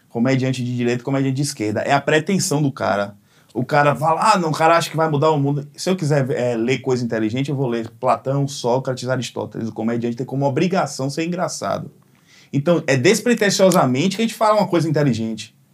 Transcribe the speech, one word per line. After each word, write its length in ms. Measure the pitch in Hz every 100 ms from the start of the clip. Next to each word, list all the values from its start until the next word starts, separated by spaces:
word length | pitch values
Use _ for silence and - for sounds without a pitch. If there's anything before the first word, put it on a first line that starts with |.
| _
Comediante 520 | 117 131 131 131 127
de 140 | 123 123
direita 240 | 120 123
e 40 |
comediante 320 | 139 135 135 131
de 60 |
esquerda. 380 | 143 - 107 110
É 120 | -
a 60 | 139
pretensão 600 | 147 156 156 190 - 143
do 100 | 139
cara. 440 | - 101 101 101 - _ _ _
O 100 | 110
cara 320 | 113 147 143 139
fala, 360 | 160 165 220
"Ah, 40 | 202
não, 120 | 165
o 40 |
cara 220 | 151 160 170
acha 140 | 165
que 60 | 151
vai 100 | 160
mudar 220 | 143 156
o 80 | 147
mundo." 280 | 139 147 143
Se 140 | - 180
eu 80 | 185
quiser, 320 | 143 143 127
é, 260 | 127 123 117
ler 220 | 120 127
coisa 220 | 131 123
inteligente, 460 | 117 113 107 127 143
eu 80 | 139
vou 120 | 131
ler 200 | 117 113 -
Platão, 480 | 127 113 131 143 139
Sócrates, 600 | - 120 131 135 123 123
Aristóteles. 600 | 131 120 110 104 - 110
O 40 |
comediante 420 | 107 113 120 120
tem 120 | 120 123
como 180 | 135
obrigação 640 | 139 131 180 185 147 - 139
ser 160 | 143
engraçado. 640 | 170 180 156 - 101 101 - - _ _ _ - _
Então, 320 | 139 170 165 156
é 100 | 135
despretensiosamente 1200 | 156 226 247 233 208 - 190 180 131 127 185 202
que 60 |
a 20 | 226
gente 80 |
fala 220 | - 220 214
uma 80 | 196
coisa 220 | 170 160
inteligente. 640 | 151 143 110 113 110 - _ _